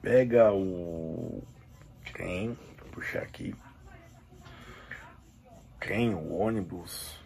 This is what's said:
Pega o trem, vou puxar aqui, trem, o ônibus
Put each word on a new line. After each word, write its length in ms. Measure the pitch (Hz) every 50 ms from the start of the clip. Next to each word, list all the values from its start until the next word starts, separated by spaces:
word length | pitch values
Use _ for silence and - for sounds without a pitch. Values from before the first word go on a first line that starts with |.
Pega 520 | - 104 120 127 127 120 117 117 113 107 101
o 920 | 98 95 95 90 90 87 85 82 82 80 80 80 85 82 80 - - - - - - - - - - - - - - - - -
trem, 440 | - - 87 90 92 104 117 120 - - - - -
vou 80 | - -
puxar 300 | - - - - - -
aqui, 320 | - - - - - - - - - - - - - - - - - - - - - - - - - - - - - - - - - - - - - - - - - - - - - - - - - - - -
trem, 320 | - - 95 110 120 117 101
o 180 | 85 78 76
ônibus 920 | 82 82 101 113 113 107 90 82 90 90 85 - - - - - - - -